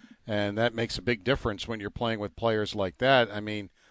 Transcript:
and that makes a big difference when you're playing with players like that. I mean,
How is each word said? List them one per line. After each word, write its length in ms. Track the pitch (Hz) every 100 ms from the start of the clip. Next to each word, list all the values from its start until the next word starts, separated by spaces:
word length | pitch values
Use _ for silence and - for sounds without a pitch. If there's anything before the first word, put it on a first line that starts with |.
| - - -
and 320 | 104 101 104
that 160 | 117
makes 240 | 113 113 -
a 40 |
big 220 | 98 117
difference 440 | 104 139 120 101 -
when 120 | 113
you're 100 | 101
playing 300 | - 117 110
with 160 | 104 -
players 400 | 117 110 104 107
like 240 | 95 -
that. 300 | 131 135 113
I 120 | 104
mean, 280 | 104 107 98 _ _